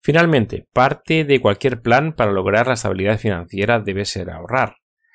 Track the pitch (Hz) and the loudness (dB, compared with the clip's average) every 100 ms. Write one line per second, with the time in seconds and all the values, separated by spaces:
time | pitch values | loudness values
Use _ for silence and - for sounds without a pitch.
0 | - 156 170 147 107 - - - 131 147 | 2 2 4 2 0 -6 -4 2 2 0
1 | - 160 147 139 107 101 135 117 117 123 | -2 -2 2 2 2 0 -2 -2 2 2
2 | 156 156 110 98 95 104 120 117 104 95 | 2 -2 0 0 0 2 2 -2 -4 -2
3 | 98 107 110 92 87 95 104 117 101 98 | -2 0 -2 -4 -6 -4 0 0 -2 -6
4 | 104 104 90 82 87 127 117 _ _ _ | -6 -6 -10 -12 -4 -2 -2 _ _ _
5 | _ | _